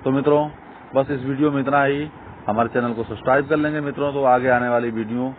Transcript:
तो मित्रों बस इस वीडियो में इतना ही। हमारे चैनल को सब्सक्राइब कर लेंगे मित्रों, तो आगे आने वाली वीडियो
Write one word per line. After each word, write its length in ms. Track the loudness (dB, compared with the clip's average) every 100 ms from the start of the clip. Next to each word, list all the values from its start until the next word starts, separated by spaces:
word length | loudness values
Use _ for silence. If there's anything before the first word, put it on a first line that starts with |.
तो 60 | 0
मित्रों 380 | 0 4 2 2 -8 -20 -20 -2
बस 160 | -2 0
इस 120 | -4
वीडियो 280 | -4 0 0
में 100 | 2
इतना 220 | 2 2
ही। 240 | 2 0 -6 -12 -20 -10 -4
हमारे 220 | 0 0
चैनल 220 | 0 -2
को 100 | -4
सब्सक्राइब 440 | -6 -4 2 2 2
कर 80 | 0
लेंगे 240 | 0 -2
मित्रों, 300 | -6 -4 -4
तो 120 | 0 2
आगे 220 | 4 4
आने 180 | 2 2
वाली 220 | 0 0
वीडियो 360 | -4 -4 -4 -6